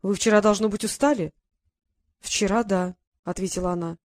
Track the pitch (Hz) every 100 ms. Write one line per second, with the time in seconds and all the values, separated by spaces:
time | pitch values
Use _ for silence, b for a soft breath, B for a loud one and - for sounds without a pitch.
0 | 190 196 226 214 208 196 214 202 220 -
1 | 285 262 156 _ _ _ _ _ _ _
2 | _ _ - - 202 214 220 190 180 180
3 | _ _ - 180 185 - 180 175 170 165